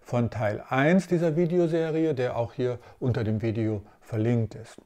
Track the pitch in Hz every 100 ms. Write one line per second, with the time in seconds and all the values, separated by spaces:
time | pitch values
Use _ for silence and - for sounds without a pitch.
0 | - 123 117 117 107 107 - 131 147 185
1 | 180 175 170 156 175 180 170 165 160 156
2 | 160 131 123 117 113 - 123 120 - -
3 | 135 120 107 110 113 110 110 104 98 -
4 | - 110 113 120 110 - 107 -